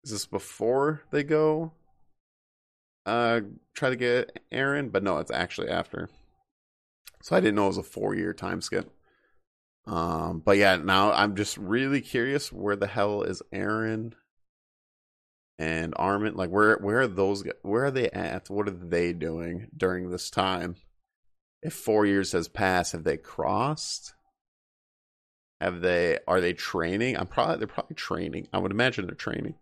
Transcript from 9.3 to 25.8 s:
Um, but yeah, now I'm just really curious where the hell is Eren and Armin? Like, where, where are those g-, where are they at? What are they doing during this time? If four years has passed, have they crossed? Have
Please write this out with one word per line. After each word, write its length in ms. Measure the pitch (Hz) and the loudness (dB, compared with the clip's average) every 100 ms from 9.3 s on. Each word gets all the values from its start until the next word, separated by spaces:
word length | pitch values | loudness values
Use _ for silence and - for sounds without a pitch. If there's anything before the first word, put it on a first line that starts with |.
| _ _ _ _ _ - | _ _ _ _ _ -6
Um, 540 | 90 85 80 82 82 | -4 -2 -2 -4 -2
but 180 | 90 101 | 4 8
yeah, 180 | 101 90 | 8 6
now 360 | 92 95 104 | 4 4 6
I'm 240 | 76 104 98 | 4 2 2
just 200 | 104 - | -4 -6
really 440 | 95 117 135 139 | -2 -2 0 -2
curious 520 | - 123 127 143 - | -2 -2 0 -2 -4
where 240 | 92 101 101 | -6 -2 0
the 100 | 101 | -2
hell 360 | 101 101 104 | 0 0 0
is 200 | 92 92 - | -2 -6 -8
Eren 600 | 98 101 107 110 110 113 - _ _ _ _ _ _ _ _ _ _ _ _ _ - | -4 -2 -2 -2 -4 -6 -12 _ _ _ _ _ _ _ _ _ _ _ _ _ -6
and 360 | 80 80 80 - | -4 -2 -4 -2
Armin? 380 | 92 101 107 | 0 0 -2
Like, 160 | 98 90 | -2 0
where, 260 | 98 107 104 | 4 6 4
where 220 | 98 117 | 2 2
are 80 | 127 | 0
those 340 | 92 98 101 | 2 0 0
g-, 80 | 98 - | -6 -8
where 240 | - 110 139 | -2 0 0
are 40 | |
they 200 | 131 120 | 0 -2
at? 400 | 95 90 92 - | -2 -6 -6 -6
What 180 | 101 101 | -4 -4
are 40 | |
they 400 | 90 87 85 87 | -6 -2 0 0
doing 580 | 87 80 82 85 87 113 - | -2 -4 -4 -6 -8 -10 -2
during 340 | 95 90 90 | 0 0 -4
this 200 | 90 - | -6 -4
time? 460 | - 95 90 87 87 - _ _ _ _ _ _ _ | 0 0 0 -4 -8 -18 _ _ _ _ _ _ _
If 100 | 160 | -10
four 300 | - - 107 104 | -4 2 4 6
years 260 | 98 92 | 4 2
has 160 | 92 82 | -2 -2
passed, 440 | - 95 92 85 | 0 2 2 0
have 120 | 85 | -2
they 120 | 80 76 | -2 -2
crossed? 1000 | - - 80 98 135 156 - - - _ _ _ _ _ _ _ _ _ _ _ _ _ _ _ | -6 -4 0 0 0 -2 -6 -10 -12 _ _ _ _ _ _ _ _ _ _ _ _ _ _ _
Have 200 | 87 87 | -4 0